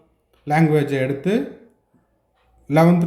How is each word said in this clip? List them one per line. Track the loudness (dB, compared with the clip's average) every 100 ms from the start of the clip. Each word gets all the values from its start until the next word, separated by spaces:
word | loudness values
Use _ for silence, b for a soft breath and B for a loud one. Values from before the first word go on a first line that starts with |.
| _ _ _ _ -4
லாங்குவேஜை | 0 2 2 0 -4 -4
எடுத்து | -6 -4 -4 -6 -12 -20 _ _ _ _ _ _ _ _ _ -4 2
லெவன்த், | 4 2